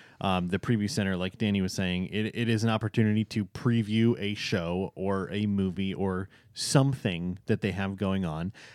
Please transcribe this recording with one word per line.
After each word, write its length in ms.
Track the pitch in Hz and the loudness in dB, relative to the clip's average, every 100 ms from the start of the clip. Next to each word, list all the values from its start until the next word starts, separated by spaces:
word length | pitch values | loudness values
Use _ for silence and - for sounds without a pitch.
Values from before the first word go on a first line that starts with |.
| - - | -20 -4
Um, 280 | 101 92 87 | 0 2 0
the 100 | 92 | -2
preview 320 | - 113 104 | 2 2 2
center, 260 | - 98 92 | 0 0 0
like 220 | 92 - | -4 -2
Danny 240 | 110 101 | 0 2
was 100 | 92 | 0
saying, 360 | - 92 90 92 | 0 0 0 -2
it, 240 | 98 107 | -4 -4
it 140 | - 117 | -2 0
is 160 | 113 | 2
an 60 | 113 | 2
opportunity 540 | 110 110 - 110 107 107 | 0 0 2 2 2 0
to 200 | 110 98 | -2 -4
preview 720 | - 123 117 104 110 117 - | -2 0 2 2 4 4 2
a 140 | 101 | -2
show 580 | 101 - 98 85 90 95 | -6 -2 -2 0 -2 -4
or 360 | - 95 98 92 | -4 -2 -2 -2
a 140 | 101 104 | -2 0
movie 480 | 101 95 90 95 | 2 0 0 -4
or 340 | 90 98 92 95 - _ | -2 -2 -2 -6 -12 _
something 840 | - - 143 135 131 107 87 87 92 - | -8 2 4 4 2 -2 -2 -4 -6 -2
that 140 | 104 | -2
they 80 | 101 | 0
have 240 | 90 98 98 | -2 -4 -2
going 280 | 98 95 90 | -2 0 -2
on. 260 | 78 87 - - | -4 -6 -8 -20